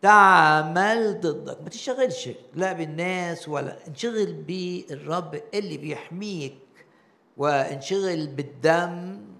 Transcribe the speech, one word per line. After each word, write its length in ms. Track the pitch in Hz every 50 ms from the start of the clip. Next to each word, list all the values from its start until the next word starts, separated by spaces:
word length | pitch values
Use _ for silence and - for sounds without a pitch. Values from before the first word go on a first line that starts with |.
تعمل 1160 | - 196 208 208 202 190 185 175 160 156 156 156 156 160 165 175 190 208 226 233 226 214 196 -
ضدك. 420 | - 165 143 - - - - -
ما 80 | 156 -
تشتغلش 600 | - 233 - 277 254 254 262 240 165 - - 131 110 - - - -
لا 180 | 156 185 190 185
بالناس 760 | 165 165 151 147 156 175 180 185 185 180 175 170 160 - 151
ولا، 280 | 151 143 139 139 - - - -
انشغل 460 | 147 - - 233 233 220 208 175 170
بالرب 1080 | 156 156 147 180 185 180 180 180 180 185 - 147 139 147 147 160 180 175 160 156 147 - - -
اللي 240 | 202 208 190 156 139
بيحميك، 800 | 147 151 147 143 - - 165 180 202 214 196 165 143 131 139 - - _ _ _ _ _ _ _ _ _ _ _ _ _ _ -
وانشغل 880 | 139 147 147 139 135 135 143 139 - - 190 196 196 190 175 160 156 147
بالدم 920 | 139 135 143 135 - - - 156 165 170 175 180 170 175 175 185 196 208 208 208 190 -